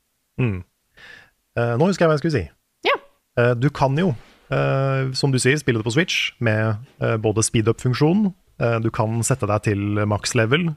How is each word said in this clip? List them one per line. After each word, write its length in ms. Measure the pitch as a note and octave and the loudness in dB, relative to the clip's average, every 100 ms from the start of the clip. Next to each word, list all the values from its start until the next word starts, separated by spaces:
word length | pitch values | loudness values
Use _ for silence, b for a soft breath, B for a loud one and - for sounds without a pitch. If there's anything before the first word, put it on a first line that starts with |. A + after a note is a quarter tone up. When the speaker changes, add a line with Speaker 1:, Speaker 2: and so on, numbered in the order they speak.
| _ _ _ - | _ _ _ -4
Speaker 1:
Mm. 240 | B2 F#2 - _ _ B B B B _ _ - | -4 -4 -10 _ _ B B B B _ _ -4
Eh, 180 | A#2 A#2+ | -2 2
nå 80 | F3+ | 0
husker 160 | F#3 | 2
jeg 60 | E3 | 2
hva 60 | D#3 | 2
jeg 40 | |
skulle 120 | E3 C#3+ | 0 -2
si. 120 | D#2+ _ _ _ | -4 _ _ _
Speaker 2:
Ja. 120 | F4+ - - _ _ - | -2 -2 -4 _ _ 0
Speaker 1:
Eh, 140 | A#2+ A#2+ | 2 2
du 140 | C#3 | -2
kan 260 | - C3+ C#3 | 0 0 2
jo, 140 | F#3 A2 b b - | 0 -2 b b -6
eh, 600 | C3+ C#3 C3+ C3+ C3+ C3 C3 | -2 0 0 0 -2 -2 0
som 160 | C#3 | 0
du 60 | B2+ | 2
sier, 160 | B2+ D3 | 2 2
spille 240 | - A#2 | 0 0
det 60 | A2+ | 0
på 80 | |
Switch 380 | C#3 F3+ - - - | 0 0 -2 -4 -2
med, 380 | A#2+ G#2+ A2 G#2+ C3 - | 0 2 0 -2 -8 -6
eh, 160 | A#2 A2+ | -2 0
både 280 | A2 G#2+ A2 | 0 0 0
speed-up-funksjon. 800 | A#2+ A2 A2+ B2+ A#2+ D3+ G3 G3+ - _ - | 0 0 0 -2 2 2 2 0 -2 _ -6
Eh, 180 | A#2 A2+ | -2 0
du 100 | A2+ | -2
kan 320 | - A2 A2+ | -2 -2 -2
sette 240 | A2 C3 G2+ | -2 -2 0
deg 140 | G#2 | -2
til 160 | - G2+ G#2 G#2 G#2 | 0 -2 0 -2 0
maks 280 | G#2 - A#2 | -2 -2 0
level, 320 | A2+ D3+ E3+ | 2 2 0